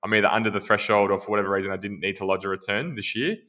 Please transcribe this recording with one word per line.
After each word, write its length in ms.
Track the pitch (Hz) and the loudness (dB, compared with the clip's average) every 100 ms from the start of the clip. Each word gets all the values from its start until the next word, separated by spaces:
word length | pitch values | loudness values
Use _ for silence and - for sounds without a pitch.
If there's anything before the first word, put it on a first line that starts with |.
I'm 100 | 107 | 0
either 140 | 107 101 | 4 4
under 220 | 220 220 | 4 0
the 100 | 101 | -2
threshold 520 | - 104 - 104 98 | 2 2 4 4 4
or 60 | 95 | 0
for 140 | - | 0
whatever 180 | 104 98 | 0 2
reason 220 | 98 98 | 0 -2
I 60 | 92 | -6
didn't 240 | 101 87 | -8 -6
need 160 | 95 95 | -6 -4
to 80 | |
lodge 180 | 95 95 | -2 -2
a 60 | 98 | -2
return 460 | 95 - 101 170 | -4 -4 -4 -4
this 200 | 110 - | -6 -6
year." 220 | 110 160 226 | -4 -4 -4